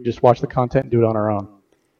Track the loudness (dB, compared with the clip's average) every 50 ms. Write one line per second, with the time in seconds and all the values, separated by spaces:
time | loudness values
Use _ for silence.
0 | -4 -6 -4 2 4 4 4 4 0 -6 -4 -2 -4 0 0 -2 -2 0 0 2
1 | 2 2 2 0 -2 -2 -2 -4 -6 -10 -16 _ _ _ _ _ _ _ _ _